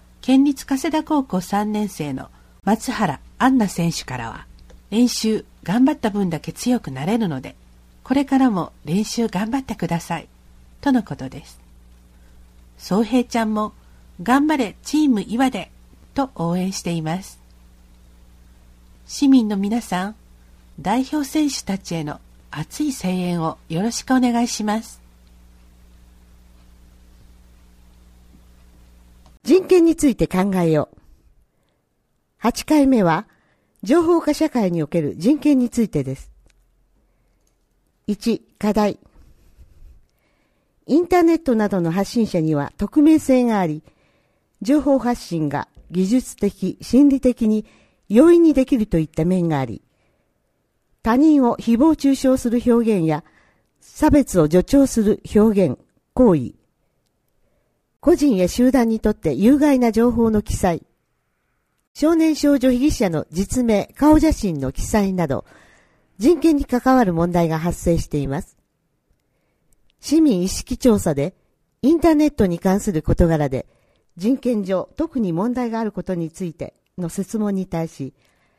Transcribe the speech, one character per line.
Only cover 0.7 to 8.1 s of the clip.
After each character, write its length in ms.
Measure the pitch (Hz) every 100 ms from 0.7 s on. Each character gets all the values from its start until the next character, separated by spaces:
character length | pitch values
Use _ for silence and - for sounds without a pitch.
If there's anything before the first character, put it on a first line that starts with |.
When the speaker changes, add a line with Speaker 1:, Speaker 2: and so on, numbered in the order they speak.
| 269
Speaker 1:
世 120 | 339
田 140 | 311
高 200 | 311 294
校 180 | 269 185
三 300 | 180 202 208
年 180 | 214 208
生 240 | - 147
の 160 | 135 - _ _ _
松 280 | 196 220 -
原 280 | 214 185 131 - -
杏 180 | 247 262
奈 160 | 196
選 160 | - 170
手 140 | -
か 140 | - 127
ら 120 | 113
は、 160 | - - - - - _
練 160 | 214 240
習 380 | - 220 214 - _
頑 200 | - 226
張 100 | 262
っ 20 |
た 160 | 302 214
分 180 | 202 185
だ 100 | 156
け 140 | -
強 260 | - 240 240
く 120 | -
な 160 | 131 160
れ 100 | 233
る 100 | 196
の 140 | 131
で、 140 | - - _ _ _ _
こ 100 | -